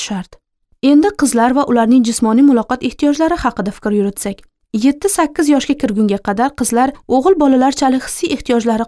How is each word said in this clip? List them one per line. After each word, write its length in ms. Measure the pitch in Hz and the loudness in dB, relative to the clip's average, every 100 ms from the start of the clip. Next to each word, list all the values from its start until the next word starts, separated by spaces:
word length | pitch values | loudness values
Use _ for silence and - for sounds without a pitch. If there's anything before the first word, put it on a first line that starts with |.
| - | -8
shart. 320 | 196 180 - _ _ _ _ 269 | -10 -10 -18 _ _ _ _ 2
Endi 180 | 294 403 403 | 4 2 0
qizlar 300 | 285 233 233 269 | 0 2 2 0
va 80 | 277 | 0
ularning 340 | 240 226 254 233 | 0 2 2 2
jismoniy 360 | 226 220 226 285 | 0 0 4 4
muloqot 360 | 240 - 165 254 | 2 0 -4 -6
ehtiyojlari 480 | - 294 294 320 339 | -2 -2 0 -2 -2
haqida 280 | - - 196 - | -4 -4 -8 -6
fikr 140 | 214 208 | -4 -2
yuritsak. 380 | 202 190 202 196 - _ _ 214 254 | -2 -4 -10 -10 -16 _ _ -2 0
Yetti-sakkiz 640 | 285 392 403 302 302 294 285 | 0 -2 -2 -2 0 0 0
yoshga 200 | - 285 | 0 -4
kirgunga 380 | 240 208 214 196 - | -2 -2 -2 -2 -4
qadar 280 | 202 262 - | -2 -2 -2
qizlar 360 | 240 233 262 - - 254 | -2 0 -2 -4 -2 0
o'g'il 200 | 311 359 | 2 2
bolalarchalik 640 | 285 262 262 262 269 262 - | 4 4 2 0 0 0 -4
hissiy 240 | - 349 294 | -6 -4 -4
ehtiyojlari 500 | - 240 226 220 | -2 -2 0 -2